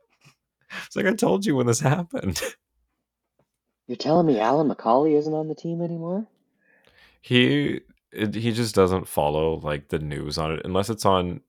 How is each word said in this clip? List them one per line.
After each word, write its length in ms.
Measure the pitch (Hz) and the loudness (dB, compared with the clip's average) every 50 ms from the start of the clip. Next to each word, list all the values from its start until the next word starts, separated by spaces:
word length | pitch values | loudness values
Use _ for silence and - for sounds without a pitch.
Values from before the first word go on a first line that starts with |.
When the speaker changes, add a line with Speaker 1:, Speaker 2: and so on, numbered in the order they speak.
| 554 _ _ _ _ _ _ _ _ _ _ _ _ - - - - | _ _ _ _ _ _ _ _ _ _ _ _ _ -16 -16 -14 -14
Speaker 1:
It's 100 | - - | -8 -6
like, 120 | - 208 | -2 0
"I 60 | 190 226 | 0 0
told 320 | 208 240 - 190 196 196 | 2 2 2 2 2 2
you 120 | 220 147 | 2 2
when 100 | 131 123 | 2 4
this 140 | 120 113 - | 2 2 2
happened." 600 | 143 131 147 185 175 - - - - 98 82 - | 2 2 2 0 -2 -4 -6 -6 -4 -4 -4 -4
<laughs> 100 | 523 523 - _ _ _ _ _ _ _ _ _ _ _ _ _ _ _ _ _ _ _ _ _ _ _ _ _ _ | -6 -8 -8 _ _ _ _ _ _ _ _ _ _ _ _ _ _ _ _ _ _ _ _ _ _ _ _ _ _
Speaker 2:
You're 80 | - 120 | -12 -10
telling 320 | 110 - 135 156 175 170 | -6 -2 2 2 4 4
me 120 | 156 131 104 | 4 2 2
Alan 300 | 107 113 135 156 160 131 | 2 2 2 2 2 0
McCauley 480 | - - - 117 120 135 151 160 151 | -2 -2 2 2 4 4 4 4 2
isn't 160 | 147 151 156 156 | 2 2 0 -2
on 140 | 156 156 | -4 -4
the 80 | 156 151 | -6 -8
team 260 | - - 170 170 170 | -8 -8 -6 -6 -4
anymore? 460 | 175 165 170 165 165 170 180 208 220 - _ _ _ _ _ _ _ _ _ _ _ _ _ _ - _ _ _ | -6 -6 -6 -8 -6 -6 -6 -6 -6 -8 _ _ _ _ _ _ _ _ _ _ _ _ _ _ -20 _ _ _
Speaker 1:
He, 600 | - - 127 123 123 131 143 143 143 - - - - _ _ _ _ _ | -4 2 4 4 4 4 2 2 0 -2 -4 -6 -10 _ _ _ _ _
it, 240 | - - 107 107 98 | -6 -4 -4 -4 -2
he 160 | 107 113 120 | -2 -2 -2
just 240 | 107 117 120 110 - | -2 -2 -2 0 2
doesn't 320 | 98 95 90 95 92 82 | 4 4 4 4 0 -4
follow, 480 | - - 78 76 73 76 78 80 80 80 | -4 -2 0 0 0 2 0 0 0 -2
like, 320 | 80 78 76 73 73 - | -2 -4 -6 -6 -6 -6
the 100 | - - | -6 -6
news 400 | 78 76 73 71 71 76 76 76 | -4 -4 -6 -8 -8 -8 -6 -6
on 140 | 80 78 78 | -4 -4 -4
it, 100 | 80 - - | -4 -6 -4
unless 280 | - 92 95 101 107 | -2 -2 0 0 -2
it's 140 | 113 - - | -2 0 2
on 340 | 101 95 92 90 90 87 - - | 2 4 4 2 0 -4 -8 -12